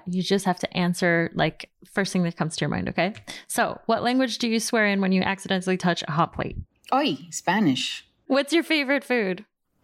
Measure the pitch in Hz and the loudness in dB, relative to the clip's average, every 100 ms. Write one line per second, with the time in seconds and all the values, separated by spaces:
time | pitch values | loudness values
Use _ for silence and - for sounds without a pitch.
0 | - 180 175 196 190 175 - - 175 175 | -4 -2 0 0 0 -2 -2 -2 -2 2
1 | 180 170 165 - 156 - - _ - - | 2 2 0 0 -2 -2 -12 _ -8 -4
2 | 196 190 170 - 156 - 147 - - - | -2 0 0 -2 -4 -2 -2 -2 -4 -2
3 | 175 220 - - - - 208 - - 226 | -2 -4 -14 -16 -8 -2 -2 -2 -2 0
4 | 240 254 262 214 233 226 220 233 208 196 | 2 2 0 0 0 0 0 2 2 2
5 | 190 190 190 190 - 190 180 185 180 170 | 2 2 2 -2 -2 -2 0 0 0 0
6 | - 151 160 - - - - _ - 262 | -2 -2 -2 -2 -6 -8 -12 _ -2 0
7 | 294 143 - - - 196 180 123 - - | 2 -2 -8 -8 0 2 4 2 -2 -8
8 | - _ - 269 285 339 - 311 262 277 | -14 _ -2 0 2 2 2 0 2 0
9 | - 247 190 180 208 _ _ _ | 0 0 0 -4 -8 _ _ _